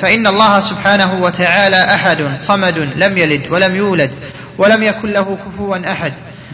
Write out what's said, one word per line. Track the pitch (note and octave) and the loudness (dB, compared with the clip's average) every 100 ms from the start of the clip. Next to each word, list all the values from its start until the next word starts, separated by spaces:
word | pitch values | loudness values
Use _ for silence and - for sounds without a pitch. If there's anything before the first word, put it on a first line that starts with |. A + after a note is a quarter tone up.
فإن | F#3+ A3 A3 | 0 2 2
الله | G3 A3 G3+ | 4 4 4
سبحانه | G3 F3+ G3 G3+ F#3+ F#3 | 2 0 2 2 2 0
وتعالى | F3+ F3 F3+ F3+ G3 F#3+ F3+ | -2 0 0 2 4 4 2
أحد | F#3+ F#3 D#3 D3 C3+ | 2 2 0 -2 -4
صمد | - G3+ F#3 E3 C#3+ C3+ | -2 0 0 -2 -2 0
لم | G3 F#3+ | 0 2
يلد | D#3+ D3 C3 | 0 0 -2
ولم | E3+ F#3+ F#3 | 0 2 0
يولد | G3+ F3 C3+ - - - - - | 0 0 0 -4 -14 -16 -10 0
ولم | G3+ A3 | 4 4
يكن | A3 G#3 G#3+ | 2 -2 -2
له | G3+ G3 F#3+ G3 | -2 -2 -6 -10
كفوا | F3+ G3+ F#3 - | -8 -6 -4 -4
أحد، | D3 D#3 - - - - | -4 -6 -8 -14 -18 -18